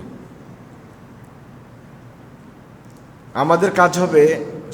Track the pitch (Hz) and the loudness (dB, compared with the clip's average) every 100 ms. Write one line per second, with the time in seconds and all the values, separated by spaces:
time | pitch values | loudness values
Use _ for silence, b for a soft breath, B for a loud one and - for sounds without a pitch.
0 | 85 - - - - - - - - - | -14 -18 -20 -20 -20 -20 -20 -20 -20 -20
1 | - - - - - - - - - - | -20 -20 -20 -20 -20 -20 -20 -20 -20 -20
2 | - - - - - - - - - - | -20 -20 -20 -20 -20 -20 -20 -20 -20 -20
3 | - - - - 143 170 190 190 175 170 | -20 -20 -12 -6 0 2 2 2 2 2
4 | 180 156 151 156 - - - | 2 4 4 2 -6 -12 -14